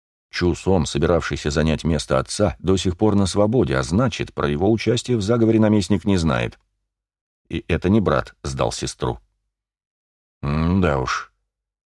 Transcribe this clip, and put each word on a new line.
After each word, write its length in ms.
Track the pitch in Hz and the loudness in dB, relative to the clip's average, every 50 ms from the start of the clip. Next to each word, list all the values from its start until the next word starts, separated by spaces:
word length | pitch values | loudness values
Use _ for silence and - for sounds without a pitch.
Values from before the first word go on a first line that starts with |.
| _ _ _ _ _ _ | _ _ _ _ _ _
Чу 240 | - - 87 87 78 | -6 -2 -2 -2 -2
Сон, 300 | - - 90 95 90 73 | 0 0 0 2 2 0
собиравшийся 680 | - - 73 78 82 87 82 76 - 73 73 - 78 | -2 -2 -2 0 2 2 0 0 -4 -8 -6 -6 -4
занять 320 | 73 80 78 78 78 73 - | -2 0 0 0 0 -2 -2
место 340 | 82 82 73 - - 69 | -2 -2 -2 -2 -2 -2
отца, 380 | 65 65 - - - 104 95 - - | -2 -2 -2 -2 -2 0 -2 -2 -2
до 180 | - 85 95 | -2 0 0
сих 200 | 92 - 95 87 | 0 0 -2 -2
пор 180 | - 110 107 104 | 0 2 2 4
на 100 | 101 101 | 2 2
свободе, 500 | 90 - 98 104 107 113 131 98 69 67 | 0 2 2 2 2 2 2 0 2 0
а 80 | 65 65 | -2 -2
значит, 500 | 62 80 104 135 117 - - - - - | 0 0 0 0 0 -2 -6 -8 -8 -6
про 160 | - - 71 | -4 -2 -2
его 220 | 73 73 92 101 | 0 0 2 0
участие 460 | 117 107 - 110 117 120 - - 123 | 0 0 0 0 -2 -2 -2 -2 -2
в 40 | 113 | -2
заговоре 380 | 95 101 120 120 113 110 113 110 | 0 0 0 2 4 4 4 4
наместник 460 | 110 107 107 107 95 - 104 92 - | 4 4 4 2 2 2 0 0 0
не 100 | 104 98 | 0 0
знает. 420 | 90 82 80 65 60 60 58 - _ _ _ _ _ _ _ _ _ _ _ _ _ _ _ _ _ _ - | 2 2 0 0 0 -2 -6 -8 _ _ _ _ _ _ _ _ _ _ _ _ _ _ _ _ _ _ -10
И 160 | 82 82 - | -10 -8 -4
это 220 | - 85 78 - 90 | -4 -4 0 2 2
не 100 | 101 113 | 2 2
брат 340 | 92 78 73 64 - - - _ | 2 2 0 0 -2 -4 -10 _
сдал 300 | - 69 67 65 64 57 | -12 -8 -4 -4 -4 -4
сестру. 480 | - - - 62 - - 69 64 60 - _ _ _ _ _ _ _ _ _ _ _ _ _ _ _ _ _ _ _ _ _ _ _ - | -4 -6 -8 -10 -8 -6 -4 -4 -6 -6 _ _ _ _ _ _ _ _ _ _ _ _ _ _ _ _ _ _ _ _ _ _ _ -10
М-да 580 | - 71 73 78 80 85 90 98 90 82 71 67 | -6 -4 -2 0 0 0 2 2 2 2 2 0
уж. 340 | 64 64 - - - - _ _ _ _ _ _ _ _ _ _ _ _ | -2 -4 -6 -6 -8 -12 _ _ _ _ _ _ _ _ _ _ _ _